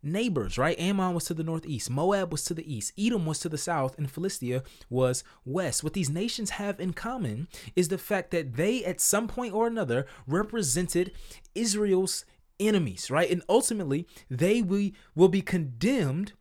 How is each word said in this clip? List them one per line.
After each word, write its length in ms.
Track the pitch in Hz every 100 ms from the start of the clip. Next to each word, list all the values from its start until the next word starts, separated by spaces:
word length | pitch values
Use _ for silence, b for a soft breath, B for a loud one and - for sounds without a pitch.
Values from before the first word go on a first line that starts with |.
neighbors, 560 | 143 180 240 165 98 -
right? 200 | 143 170
Ammon 360 | 170 202 185
was 100 | 175
to 80 | -
the 80 | 160
northeast, 460 | 160 160 160 131 -
Moab 420 | 127 170 196 180
was 140 | 151
to 80 | -
the 200 | 165 160
east, 200 | 127 - -
Edom 260 | 214 240
was 140 | 160 151
to 100 | 170
the 80 | 156
south, 400 | - 165 131 -
and 140 | 143
Philistia 520 | 147 185 - 123 127 127 B B
was 340 | 123 127 127 - B -
west. 360 | 151 180 -
What 120 | 151
these 160 | 202 147
nations 400 | 156 233 - 208
have 280 | - 202 202
in 140 | 185
common 560 | 175 226 262 160 107 170 B B
is 140 | - 170
the 80 | 185
fact 340 | - 202 180
that 240 | 175 143 117
they, 280 | 180 247
at 160 | 202 185
some 260 | - 202 226
point 280 | - 247
or 120 | 202 233
another, 380 | 226 165 120 135 B -
represented 840 | 160 214 233 170 127 180 170 180 - B B B
Israel's 720 | - 226 208 208 185 185 - - b _ _
enemies, 500 | 208 208 147 92 -
right? 200 | 139 175
And 120 | 180 -
ultimately, 580 | 208 - 220 165 139 170 B B
they 320 | 127 170 226
will, 300 | 202 196 202 B B
will 160 | - 190
be 100 | 190
condemned 920 | - 180 151 117 147 - 147 143 202 -